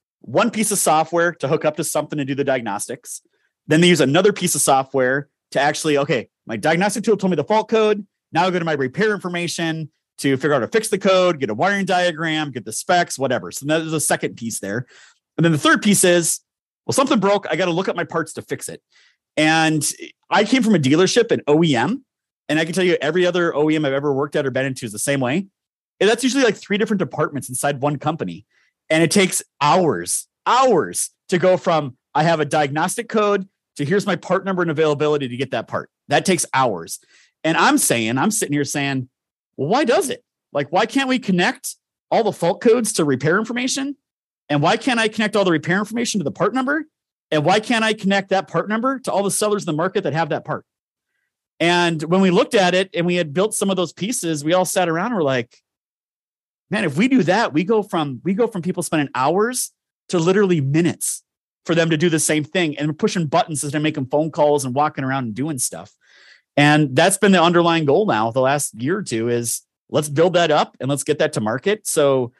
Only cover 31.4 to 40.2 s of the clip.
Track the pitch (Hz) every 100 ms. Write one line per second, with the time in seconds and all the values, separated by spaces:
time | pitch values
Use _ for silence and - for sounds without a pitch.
31.4 | 185 185 - 165 143 - _ 143 160 160
32.4 | 147 156 147 147 175 214 233 226 208 202
33.4 | 190 _ _ - 156 202 202 185 - 185
34.4 | 196 185 170 147 156 143 151 147 131 120
35.4 | 131 120 107 101 - _ - 143 202 180
36.4 | - 131 131 90 85 - _ _ _ _
37.4 | 214 160 208 285 - 123 110 127 180 208
38.4 | 165 147 139 151 139 135 123 _ _ _
39.4 | _ - 139 240 285 302 294 -